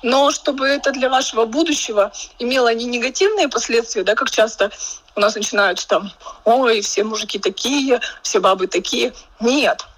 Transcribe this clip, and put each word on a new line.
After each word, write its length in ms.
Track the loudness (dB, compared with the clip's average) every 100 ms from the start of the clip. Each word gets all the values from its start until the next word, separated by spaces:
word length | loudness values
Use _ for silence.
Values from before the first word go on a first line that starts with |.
Но 280 | 2 4 4
чтобы 360 | 2 -4 -2 0
это 260 | 0 -2
для 160 | 0 0
вашего 380 | 2 0 0 0
будущего 640 | 0 0 -2 0 0 0 -2 -18 -6
имело 360 | -2 2 2
не 100 | 0
негативные 640 | -4 -4 -4 0 0 2 0
последствия, 540 | -2 0 -2 0 -2
да, 120 | 0
как 160 | 0 0
часто 400 | 0 0 0 -4 -4 -14 -14 _ 0
у 40 |
нас 140 | 0
начинают 520 | 0 -2 0 0 0 0
там: 240 | -2 -2 -14 -20 -4
«Ой, 360 | 2 4 4 2
все 220 | 0 -2
мужики 340 | -2 -4 -6 -4
такие, 640 | -4 -4 -2 0 2 0 -2 -10
все 180 | -2 2
бабы 260 | 2 2 0
такие». 480 | -2 -2 -2 -2 -4 -20 -4
Нет. 460 | 0 2 0 -2 -8